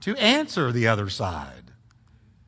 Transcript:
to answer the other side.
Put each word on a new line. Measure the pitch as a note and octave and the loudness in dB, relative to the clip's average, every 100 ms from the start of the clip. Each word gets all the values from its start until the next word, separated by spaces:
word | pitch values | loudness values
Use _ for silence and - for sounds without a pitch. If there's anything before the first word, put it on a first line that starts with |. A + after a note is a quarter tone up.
to | - C4 | -6 0
answer | G#3+ C#4+ D4 F#3 C3 | 4 4 0 -2 0
the | A#2 A2+ | 2 2
other | G#2+ G2+ | 2 0
side. | - G2 D#2+ C2+ - - - _ _ _ _ _ _ | -4 -6 -6 -10 -16 -20 -20 _ _ _ _ _ _